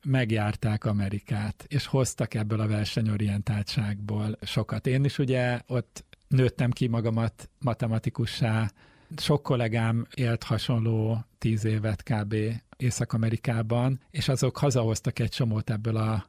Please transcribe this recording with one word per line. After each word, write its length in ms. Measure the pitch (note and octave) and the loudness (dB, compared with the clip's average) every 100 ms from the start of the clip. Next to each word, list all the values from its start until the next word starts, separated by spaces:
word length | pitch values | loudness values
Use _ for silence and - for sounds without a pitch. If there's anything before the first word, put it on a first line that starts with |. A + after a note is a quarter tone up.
| - | 0
megjárták 800 | C3 A#2 A2 G#2 - A2 G#2+ | 2 2 2 2 0 0 0
Amerikát, 800 | A2+ G2+ G2 G2+ - G#2 G#2+ - - | 2 0 0 -2 -4 -4 -2 -6 -4
és 180 | C#3 - | -4 0
hoztak 480 | C3+ B2 - A#2+ | 0 0 0 -2
ebből 260 | A#2 G#2+ A2 | -2 -2 0
a 60 | G#2+ | 0
versenyorientáltságból 1700 | G#2 G#2 - A2 G#2 G#2 G2+ - G#2 G2+ - G#2 G2+ G#2 G#2 G#2+ A2 | 0 0 0 0 0 0 0 0 -2 0 -2 -2 -4 -4 -4 -4 -4
sokat. 440 | G#2+ - G#2+ A#2 - | -4 -2 -2 -2 0
Én 180 | C3 | 2
is 140 | C#3 - | 0 0
ugye 420 | C3+ B2+ B2 A#2+ - | 0 2 0 -2 -2
ott 380 | B2+ - - - - - | -4 -4 -10 -20 -20 0
nőttem 420 | C3 B2+ - B2 | 2 4 2 0
ki 160 | A#2+ B2 | 0 0
magamat 640 | A#2 A2+ A2+ A2+ - - _ | 0 0 0 -2 -4 -20 _
matematikussá. 1120 | C3 A2+ A#2 A2 - - A2+ - A#2 A2 A2 - - _ - D#3 | -2 -2 0 0 -2 -2 -4 0 0 2 0 -4 -20 _ -16 -8
Sok 260 | - D3 | 0 0
kollégám 640 | - B2+ A#2 A2+ A2+ A2+ A#2 | 2 0 2 2 2 0 -2
élt 280 | - A#2+ A#2 | -2 0 0
hasonló 800 | - A2+ - A#2+ A2+ A2+ A2 A2+ - - | 0 -2 2 2 2 2 2 0 -4 -4
tíz 260 | A2+ A2 | 0 0
évet 380 | A2 A2 A2 G#2+ | 2 0 0 -2
kb. 320 | - A2 G#2 A2 G#2+ A2+ _ - | -2 -2 0 0 -2 -4 _ -4
Észak-Amerikában, 1200 | B2+ - A#2+ A#2 A2+ A2+ - A2+ A2 A#2+ B2+ C3 _ | -4 -2 -2 0 0 0 -2 -2 0 0 2 -2 _
és 180 | - - | -4 0
azok 280 | C3 C3 - | 2 2 2
hazahoztak 600 | D3 B2 A2+ A2 - - | 2 2 2 0 -2 -2
egy 100 | A#2 | -2
csomót 400 | - A#2 G#2+ - | 0 0 0 -2
ebből 260 | G#2+ A2 A2 | -2 0 0
a 300 | A2 G#2+ | 0 -2